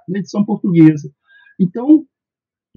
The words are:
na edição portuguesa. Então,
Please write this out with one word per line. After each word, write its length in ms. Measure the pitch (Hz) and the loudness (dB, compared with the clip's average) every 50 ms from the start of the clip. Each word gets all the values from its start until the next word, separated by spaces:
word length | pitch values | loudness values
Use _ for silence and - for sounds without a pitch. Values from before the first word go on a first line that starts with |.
| _ | _
na 120 | - 185 202 | -10 -10 -10
edição 260 | - - - 208 208 | -10 -6 -6 -6 -4
portuguesa. 680 | - 202 - - 202 170 170 160 156 156 147 143 143 - _ _ _ _ _ _ _ _ - | -4 -4 -4 -4 0 2 4 4 4 4 0 -6 -14 -20 _ _ _ _ _ _ _ _ -4
Então, 460 | 185 180 - 233 247 294 311 294 - _ _ _ _ _ _ _ _ _ _ _ _ _ _ | -4 -4 -4 -6 0 2 2 2 2 _ _ _ _ _ _ _ _ _ _ _ _ _ _